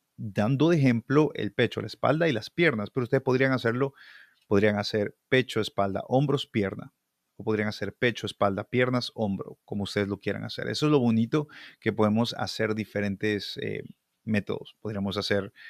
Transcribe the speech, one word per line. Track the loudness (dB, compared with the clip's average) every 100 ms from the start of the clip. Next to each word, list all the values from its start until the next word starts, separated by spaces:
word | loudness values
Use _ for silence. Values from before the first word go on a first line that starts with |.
| _ -12
dando | -6 0 2 4 4
de | 6
ejemplo, | 4 4 2 2 2
el | 0 -4
pecho, | 0 0 0
la | -8
espalda | -2 0 2 2
y |
las | 0 -4
piernas, | 0 2 2 -4
pero | -4 0
ustedes | 0
podrían | 2 2 2
hacerlo, | 2 0 0 -2 -6 -20 -20 -20 _ 0
podrían | 4 4 2
hacer | -2 -2 -2 -6 0
pecho, | 0 2 -2
espalda, | -4 -2 -2 -2 0
hombros, | 0 2 -2 -2
pierna. | -2 -2 -4 -14 _ _ _ _ -8
Podrían | -2 -2 -2
hacer | -4 -8
pecho, | -2 -2 -2 -6
espalda, | 0 0 0 -2
piernas, | 0 2 0 -4 -4
hombro, | -4 -4 -6 -14 -10
como | -6
ustedes | -4 -2 -2
lo | -2
quieran | -4 -6
hacer. | -6 -8 -6
Eso | -2 2
es |
lo | 4
bonito | 4 2 2 -2 -4 -12 -20 -6
que | -2
podemos | 2 2 2 0
hacer | -4 -6 -4 -2 -2
diferentes, | -4 -4 -4 -2 -2 -2 -4 -8
eh, | -8 -8 -10 -20 _ _
métodos. | -2 -2 -2 -6 -10 -12
Podríamos | -10 -6 -4 -4
hacer | -2 -2 -2 -12 -20